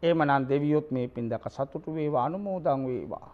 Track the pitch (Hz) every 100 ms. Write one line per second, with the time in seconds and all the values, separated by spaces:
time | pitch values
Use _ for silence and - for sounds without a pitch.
0 | 165 165 147 139 131 139 147 151 151 131
1 | 123 - 117 113 - - 139 156 156 160
2 | 151 147 123 180 202 185 160 139 131 123
3 | 76 - -